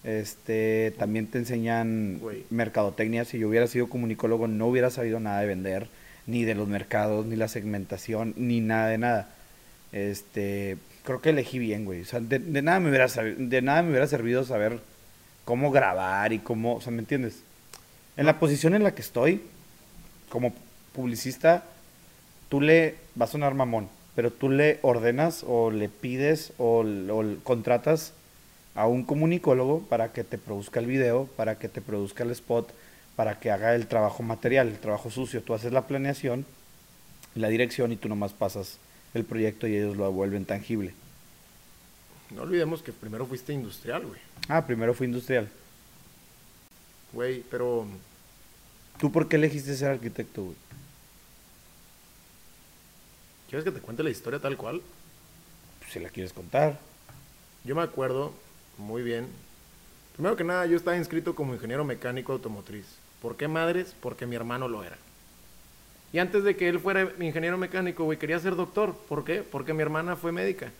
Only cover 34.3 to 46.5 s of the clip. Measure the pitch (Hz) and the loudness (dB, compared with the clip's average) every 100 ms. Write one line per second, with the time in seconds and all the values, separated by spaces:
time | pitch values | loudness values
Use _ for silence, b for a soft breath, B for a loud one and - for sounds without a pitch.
34.3 | 113 123 135 120 104 107 104 117 117 131 | -2 2 4 2 -2 -4 -4 -4 -6 -6
35.3 | 120 - 110 120 127 - 139 135 139 135 | -6 -4 -4 0 0 0 -4 -2 -2 -4
36.3 | 123 143 - - - - - - - - | -4 -8 -18 -20 -20 -20 -20 -20 -20 -12
37.3 | 110 110 113 123 - 120 110 110 104 101 | -4 0 2 0 0 -2 -2 -4 -2 -4
38.3 | - 101 101 92 - B B B 117 104 | -2 -4 -4 -10 -14 B B B -6 -4
39.3 | 113 107 107 113 104 104 101 98 95 98 | 0 -2 0 -2 0 0 0 -2 0 -2
40.3 | 101 95 101 104 113 92 - - - - | -2 -4 -6 -2 -4 -4 -10 -20 -20 -20
41.3 | - - - - - - - - - - | -20 -20 -20 -20 -20 -20 -20 -20 -20 -18
42.3 | 104 139 175 160 165 139 - 110 110 123 | -12 -2 0 0 -4 -10 -14 -12 -8 -8
43.3 | 127 - 143 110 - 117 151 185 - - | -8 -6 -6 -8 -10 -8 -6 -8 -16 -20
44.3 | - - 160 143 117 113 123 127 120 - | -14 0 0 2 0 2 2 0 -2 0
45.3 | 123 104 - - - - - - - - | 0 0 -10 -20 -20 -20 -20 -20 -20 -20
46.3 | - - | -20 -20